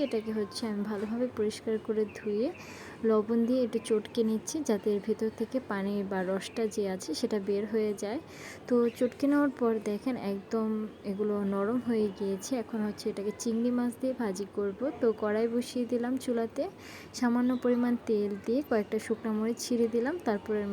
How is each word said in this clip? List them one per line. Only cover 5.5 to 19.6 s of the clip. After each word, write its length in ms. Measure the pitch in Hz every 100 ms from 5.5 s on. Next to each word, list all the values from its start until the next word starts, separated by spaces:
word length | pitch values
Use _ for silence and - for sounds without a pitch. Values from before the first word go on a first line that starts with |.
| 262 254
পানি 220 | 202 196 202 196
বা 80 | 190 185
রসটা 320 | 190 - - 220
যে 80 | 214 196
আছে 160 | 185 - 302
সেটা 180 | 240 214 196
বের 160 | 202 208
হয়ে 200 | 220 214 208
যায়। 180 | 202 262 - - - - -
তো 60 | 247 240 -
চটকে 280 | 240 - 285
নেওয়ার 220 | 285 285 277
পর 120 | 233 220 214
দেখেন 240 | 208 262 247 202
একদম 360 | 196 - 226 220 220 214 - -
এগুলো 240 | 196 208 208 196
নরম 240 | 196 202 247 233
হয়ে 180 | 226 208 190
গিয়েছে। 340 | 196 190 - 254
এখন 180 | 220 226 208
হচ্ছে 180 | 208 220
এটাকে 200 | 202 202 208
চিংড়ি 280 | 240 226 240 247
মাছ 140 | 240 233
দিয়ে 140 | 262 254
ভাজি 240 | 220 190 196 -
করব। 240 | 202 190 262 -
তো 60 | 233 214
কড়াই 240 | 214 214 233
বসিয়ে 300 | 233 240 247 240
দিলাম 200 | 247 240 254
চুলাতে, 380 | 262 233 226 - 349 - - - - -
সামান্য 320 | 240 240 247 254
পরিমাণ 280 | 247 240 240 240 -
তেল 240 | 214 208 202 196
দিয়ে 140 | 254 302
কয়েকটা 280 | 226 202 220 -
শুকনো 240 | 220 226 214
মরিচ 200 | 220 233